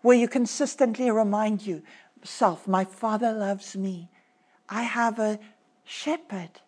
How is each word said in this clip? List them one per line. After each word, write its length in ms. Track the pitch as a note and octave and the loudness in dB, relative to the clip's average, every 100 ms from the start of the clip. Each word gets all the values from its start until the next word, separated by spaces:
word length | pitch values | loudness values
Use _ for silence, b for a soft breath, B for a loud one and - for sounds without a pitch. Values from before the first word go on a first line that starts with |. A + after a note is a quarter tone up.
where 140 | B3 B3 | 8 6
you 140 | A#3 | 6
consistently 800 | C4+ A#3+ - C#4+ - B3+ A3 B3+ | 2 -2 0 -4 2 0 2 0
remind 540 | A3 G#3+ G#3 G#3+ G#3 G#3 | 2 2 2 0 -2 -4
yourself, 1000 | D#3+ - - - _ - - G#3+ D#3+ - | -8 -10 -20 -20 _ -18 2 2 2 -2
"My 200 | F#3 F#3+ | 0 0
Father 480 | - A3+ G#3+ A#3 | -4 -2 0 0
loves 420 | A3 G3 G3 - G3 | -2 -2 -4 -6 -6
me. 340 | F#3+ F3+ F3 b b b b b - | -6 -6 -14 b b b b b -10
I 140 | G#3 | -6
have 360 | A#3 A#3 A#3 A3 | -4 0 0 0
a 200 | G#3+ G#3 B B _ _ | -2 -2 B B _ _
shepherd. 800 | - - - E4 E4+ G3 E3+ - | -18 -8 -4 -4 -6 -12 -12 -18